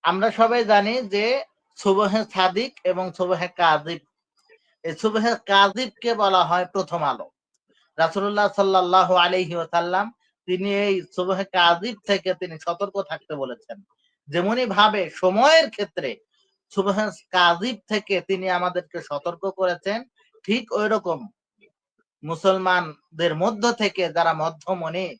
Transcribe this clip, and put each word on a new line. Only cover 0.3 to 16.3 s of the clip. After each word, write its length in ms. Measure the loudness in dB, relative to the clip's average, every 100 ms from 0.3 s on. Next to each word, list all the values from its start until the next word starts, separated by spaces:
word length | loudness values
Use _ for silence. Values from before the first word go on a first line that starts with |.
সবাই 340 | 2 2 2
জানি 380 | 4 2 2 -4
যে 420 | -4 -2 0 -2 -6 _ _ _
সুবহে 460 | 0 2 2 0 -2
সাদিক 400 | 0 2 2 -6 -6
এবং 280 | -4 -2 -4
সুবহে 360 | -4 -2 -2 -4
কাযিব, 540 | 0 2 2 -2 -12 _ _ _ _ _ _ _ _
এই 100 | -12 -4
সুবহে 360 | -2 0 -2 -2 2
কাযিবকে 680 | 4 4 2 -8 _ -4
বলা 280 | 0 4 4
হয় 220 | 4 0 0
প্রথম 360 | -4 -4 -2
আলো। 240 | -2 -4 -10 _ _ _ _ _ _ -2
রাসূলুল্লাহ 500 | 0 0 -2 2 0
সাল্লাল্লাহু 640 | 2 2 4 4 4 4
আলাইহি 400 | 4 4 0 -2
ওয়াসাল্লাম 520 | -6 -2 -2 0 -2 -4 _ _ _ -6
তিনি 280 | -4 -2
এই 280 | -2 0 -2 -4 -6
সুবহে 280 | -4 -2
কাযিব 520 | -2 2 4 4 -2 -10 -2
থেকে 280 | -2 -2
তিনি 240 | -6 -6 -8
সতর্ক 440 | -8 -6 -6 -6
থাকতে 320 | -8 -10 _
বলেছেন। 480 | -8 -8 -10 _ -18 _ _ _ _ -6
যেমনি 380 | -2 -2 -2 -2
ভাবে 440 | 4 4 2 -4
সময়ের 600 | 0 0 4 6 6 4
ক্ষেত্রে 400 | -4 -8 -6 -6 -8 _